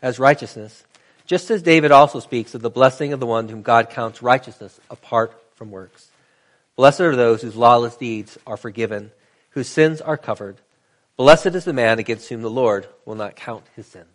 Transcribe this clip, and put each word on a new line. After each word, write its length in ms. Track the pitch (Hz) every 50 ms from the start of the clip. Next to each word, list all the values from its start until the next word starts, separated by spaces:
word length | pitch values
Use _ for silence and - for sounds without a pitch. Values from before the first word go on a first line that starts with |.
| -
as 160 | 131 120 117
righteousness. 640 | 131 135 147 143 - 110 - 117 107 107 _ _ _ _ _ _ _ _ _ _ _
Just 240 | _ 180 180 175 -
as 120 | 226 208 170
David 300 | 175 165 165 151 147 143
also 260 | 139 147 143 - 127
speaks 360 | - _ - 120 113 - -
of 60 | 123
the 80 | 110 117
blessing 440 | 101 123 131 131 131 - 156 143 143
of 80 | 135
the 60 | 131
one 220 | 117 113 113 113 110
whom 140 | 110 110 104
God 260 | - 117 117 117 117
counts 320 | - - 117 113 113 -
righteousness 580 | 120 123 123 131 127 - 107 _ 107 95 _ _ _ _
apart 420 | - _ _ - - 117 113 113 - _ _ _ _
from 160 | _ 120 107
works. 380 | 101 95 95 92 _ _ _ _ _ _ _ _ _ _ _ _ _ _ _ _ _
Blessed 240 | - 127 139 143 -
are 160 | 185 170 147
those 240 | 123 120 117 117 110
whose 140 | 131 120 104
lawless 400 | 113 120 117 123 120 120 117 113
deeds 400 | - 127 120 113 107 104 - - - _
are 120 | - 110 101
forgiven, 540 | _ 120 101 110 113 107 110 104 104 107 _ _ _ _ _ _ _ _
whose 180 | _ 143 127 -
sins 320 | - - 156 160 160 156 -
are 160 | - 156 147
covered. 380 | - - 110 - 110 98 98 _ _ _ _ _ _ _ _ _ _ _ _
Blessed 300 | _ 127 139 156 165 -
is 180 | 190 170 185 175
the 80 | 180 156
man 280 | 131 120 113 113 113
against 280 | 107 - 117 110 - -
whom 140 | 127 117 113
the 80 | 113
Lord 380 | 110 127 127 117 104 101 98 - _ _ _
will 80 | - 110
not 220 | 110 107 101 -
count 280 | _ - - 117 107 _ _ _
his 100 | - 107
sin. 180 | _ _ 95 87 87 87